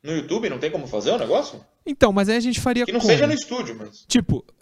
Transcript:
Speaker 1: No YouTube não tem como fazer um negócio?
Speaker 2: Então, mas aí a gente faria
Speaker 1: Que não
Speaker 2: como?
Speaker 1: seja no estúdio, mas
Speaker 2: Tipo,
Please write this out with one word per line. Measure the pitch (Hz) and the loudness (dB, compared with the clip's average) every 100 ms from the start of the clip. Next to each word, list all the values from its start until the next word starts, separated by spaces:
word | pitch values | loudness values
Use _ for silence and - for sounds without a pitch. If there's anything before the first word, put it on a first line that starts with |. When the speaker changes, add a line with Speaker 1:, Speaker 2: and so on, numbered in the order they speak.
Speaker 1:
No | 143 | -4
YouTube | 160 - 214 226 | -4 -2 -2 -2
não | 147 | -2
tem | 151 | -4
como | 175 131 | -4 -4
fazer | 107 110 | -2 0
um | 226 | 0
negócio? | 117 202 285 - - _ - | 0 0 -2 -10 -20 _ -10
Speaker 2:
Então, | 277 226 | 2 4
mas | 196 196 | 4 2
aí | 233 | 0
a | |
gente | 240 233 | 0 -2
faria | 254 240 240 | 0 0 0
Speaker 1:
Que | |
não | 226 | 0
Speaker 2:
como? | 214 | 4
Speaker 1:
seja | 233 294 | 4 4
no | |
estúdio, | 302 - 247 - 113 | 0 -4 -8 -8 -10
mas | 107 - _ | -16 -20 _
Speaker 2:
Tipo, | 240 - - - _ | 0 2 -2 -4 _